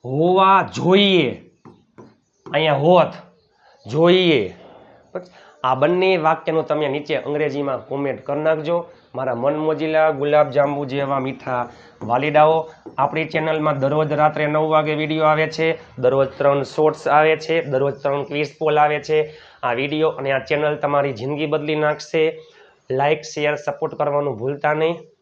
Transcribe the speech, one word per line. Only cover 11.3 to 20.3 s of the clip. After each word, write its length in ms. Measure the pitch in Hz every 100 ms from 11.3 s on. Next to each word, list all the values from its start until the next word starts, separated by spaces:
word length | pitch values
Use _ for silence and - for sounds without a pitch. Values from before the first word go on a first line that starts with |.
| 135 - 123 120 - - _ 107
વાલીડાઓ, 480 | 123 147 147 156 160 156 - - -
આપણી 280 | 143 156 160
ચેનલમાં 460 | 160 156 156 156 139
દરરોજ 280 | 135 151 156 147
રાત્રે 260 | 151 151 151
નવ 180 | 151 156
વાગે 200 | 156 151 151
વીડિયો 260 | 156 156 156
આવે 160 | 156 156 156
છે, 120 | 160 160 - -
દરરોજ 260 | 127 135 135 -
ત્રણ 260 | 143 143 131
શોર્ટ્સ 320 | - 156 151 - 147
આવે 180 | 156 156
છે, 120 | - 165 160
દરરોજ 220 | 131 139 -
ત્રણ 240 | 143 143 139
ક્વિઝ 220 | 147 147 -
પોલ 180 | 156 147
આવે 140 | 151 151 151
છે. 100 | 156 151 - - -
આ 120 | 123 120
વીડિયો 300 | 143 156 156 -
અને 140 | 135